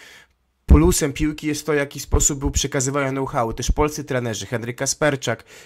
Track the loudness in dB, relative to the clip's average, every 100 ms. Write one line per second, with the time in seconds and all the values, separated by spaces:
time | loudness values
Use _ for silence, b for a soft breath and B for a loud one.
0 | B B B _ _ _ 6 6 6 4
1 | 0 0 -2 -2 -4 -4 -2 0 -2 -6
2 | -2 2 2 0 -2 -2 -2 -2 -2 0
3 | -2 -2 -2 -2 -2 -2 -2 0 0 -2
4 | -4 -4 -2 -6 -6 -6 -6 -6 -4 0
5 | 0 0 -2 -6 B B